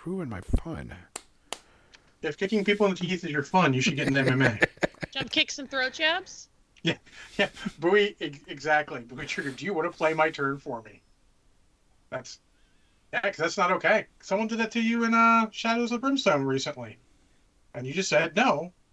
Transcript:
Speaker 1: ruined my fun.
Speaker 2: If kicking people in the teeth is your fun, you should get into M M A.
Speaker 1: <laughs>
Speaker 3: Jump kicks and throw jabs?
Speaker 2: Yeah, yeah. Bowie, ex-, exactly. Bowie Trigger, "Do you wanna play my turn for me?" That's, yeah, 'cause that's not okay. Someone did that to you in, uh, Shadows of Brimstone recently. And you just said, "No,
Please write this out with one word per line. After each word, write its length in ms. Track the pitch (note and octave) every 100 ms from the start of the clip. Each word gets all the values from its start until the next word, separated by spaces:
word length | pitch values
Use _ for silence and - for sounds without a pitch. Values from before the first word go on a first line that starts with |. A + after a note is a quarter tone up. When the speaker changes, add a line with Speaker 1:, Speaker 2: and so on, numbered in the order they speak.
Speaker 1:
ruined 260 | E3+ F#3+ C#3+
my 100 | F#2+
fun. 540 | - - E3 B2+ A#1+ F2+ - - - _ _ - _ _ _ - _ _
Speaker 2:
If 140 | D#3+ -
kicking 260 | G3 G#3+
people 220 | G3 G3+ G#3
in 80 |
the 40 | F3+
teeth 240 | F3 F3+
is 60 | D#3
your 120 | D3
fun, 300 | - F#3 D#3
you 60 | C3
should 160 | F3+ C#3+
get 120 | C#3
into 120 | C3+
M 220 | C3 C3
M 0 |
A. 160 | B2+ G#2+ - - -
Speaker 1:
<laughs> 260 | - -
Speaker 3:
Jump 180 | C4+ B3+
kicks 280 | D#4 D4 -
and 120 | C4
throw 180 | C4+ B3+
jabs? 600 | C4 D#4 F4+ F#4+ - - _ _ _
Speaker 2:
Yeah, 140 | E3+ - - - - -
yeah. 100 | F#3+ - - -
Bowie, 380 | E3+ G#3 G3+ -
ex-, 200 | D#3+ C#3+ -
exactly. 520 | C#3 D3 D3+ D3+ C3+
Bowie 260 | A#2 B2 C#3
Trigger, 240 | - C#3+
"Do 140 | B2
you 80 | D3
wanna 160 | G3 E3+
play 220 | - D#3+
my 160 | D#3 D#3+
turn 280 | D3 C#3 C#3
for 240 | D3 A#2
me?" 180 | A2 G2+ _ _ _ _ _ _ _ _ _ _ _
That's, 320 | C3 - - _ _ _ _ _ _ _
yeah, 80 | -
'cause 140 | G3+ D3+
that's 200 | E3 G3+
not 120 | F3
okay. 340 | F#3 D#3+ G#3+ - _
Someone 260 | - G3 A3
did 100 | A3+
that 120 | A3
to 80 | A#3
you 240 | A3+ A#3
in, 80 | A3+
uh, 340 | A3+ A3+ A3+ A3
Shadows 420 | - A3+ A#3 A#3+
of 80 | A#3+
Brimstone 420 | C4+ C#4 G3 C#3+
recently. 540 | C3+ C3+ D3 B2+ A2+ - _ _ _ _ _ _ _
And 120 | A#2+ C3
you 60 |
just 160 | D#3+ F#3
said, 260 | D#3 E3 E3+
"No, 360 | B3+ D3+ F3+ - _